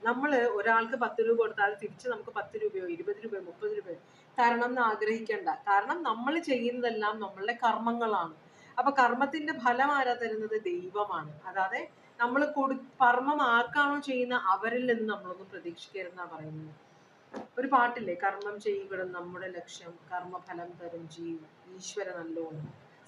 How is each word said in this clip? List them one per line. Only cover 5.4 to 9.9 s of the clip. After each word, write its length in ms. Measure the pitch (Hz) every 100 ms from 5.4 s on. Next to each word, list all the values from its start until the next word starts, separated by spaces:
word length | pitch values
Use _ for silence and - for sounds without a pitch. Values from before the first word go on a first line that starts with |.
| 240
കാരണം 540 | 151 - 202 208 330
നമ്മൾ 360 | 302 226 254 320
ചെയ്യുന്നതെല്ലാം 800 | 330 254 233 247 240 220 208 214
നമ്മളുടെ 380 | 202 190 202 240
കർമ്മങ്ങളാണ്. 840 | 247 214 226 233 226 202 165 160 - - - -
അപ്പൊ 140 | 277
കർമ്മത്തിന്റെ 600 | 269 247 240 277 320 302
ഫലം 380 | 277 240 240 277